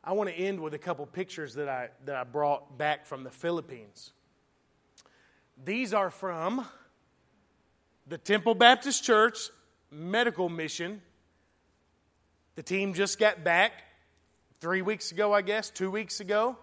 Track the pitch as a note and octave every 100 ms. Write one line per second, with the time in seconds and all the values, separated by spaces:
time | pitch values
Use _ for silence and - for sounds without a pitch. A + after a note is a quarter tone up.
0 | - G3 G3 E3 F#3+ G3 D#3 D3+ F3+ D3
1 | C#3+ F3+ F#3 - D3 A#2+ C#3+ B2+ B2 _
2 | C3+ C3+ B2 C#3+ D3 C#3 - B2+ D3+ D3
3 | - C3+ C3 - E3+ E3+ D#3+ B2+ G#2 -
4 | - _ _ _ _ _ _ _ _ -
5 | - _ _ _ _ - C3+ A3+ A#3+ G#3
6 | F#3+ - F#3+ E3 E3+ B3+ A3+ - - _
7 | _ _ _ _ _ _ _ _ _ _
8 | - D#3+ - G#3 A#3 G#3+ A#3+ B3+ C#4 -
9 | - A3 A3+ - - - _ _ _ D3
10 | E3+ G#3+ A#3+ F3 F3+ E3 D#3 - F3 G#3
11 | _ _ _ _ _ _ _ _ _ _
12 | _ _ _ _ _ - D#3 F#3+ G3 F3+
13 | G3 - G#3+ G#3 E3+ E3+ A3 - - _
14 | _ _ _ _ _ _ E3 F#3 F#3 G#3+
15 | - E3 G#3 G3+ F#3+ A3 G#3 - F#3+ G3+
16 | G3+ - F#3+ G#3 A#3 A#3+